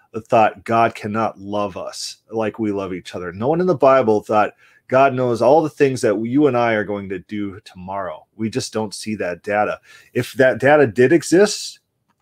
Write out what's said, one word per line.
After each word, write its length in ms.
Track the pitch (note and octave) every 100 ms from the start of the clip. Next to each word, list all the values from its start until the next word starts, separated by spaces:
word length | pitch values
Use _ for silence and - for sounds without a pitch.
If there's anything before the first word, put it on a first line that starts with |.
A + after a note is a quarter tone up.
| _ A2+ -
thought 360 | A#2 G#2+ G2+
God 300 | - A2+ A#2
cannot 440 | - G#2+ G#2+ G#2+ -
love 380 | G2 G#2 G2+ F2+
us 460 | D2 - - - _
like 280 | A2+ G#2+ -
we 140 | G#2+
love 220 | G2 F#2+
each 200 | F2+ -
other. 180 | G2+ F2+
No 160 | F#2 A#2+
one 120 | E3
in 60 | F#3
the 80 |
Bible 480 | D#3 C#3 C3+ A2+ G#2
thought 320 | - G#2+ G2+ - _ _ -
God 240 | B2+ C3+
knows 300 | B2+ B2+ A2+
all 200 | A#2 D3+
the 60 | D#3
things 320 | - C#3 C3
that 180 | A#2 G2+
you 220 | A2+ C3+ D3
and 100 | B2
I 160 | A#2
are 120 | G#2+
going 260 | G2 G2+ G2
to 80 | F#2+
do 420 | - G#2+ G2+ F2+
tomorrow. 600 | - F#2 F2+ G2 F2+ D#2 _
We 140 | - A2
just 240 | A#2+ -
don't 220 | A2 G#2+
see 200 | - A2 G#2+
that 260 | F#2 F2
data. 360 | - G#2 G2+ D#2+ _ - _
If 180 | A#2+ A#2+
that 240 | - C3 A2
data 280 | B2+ D3+ C3+
did 260 | G2+ C3
exist, 680 | E3 - E3+ G#3 - - - _ _ _ _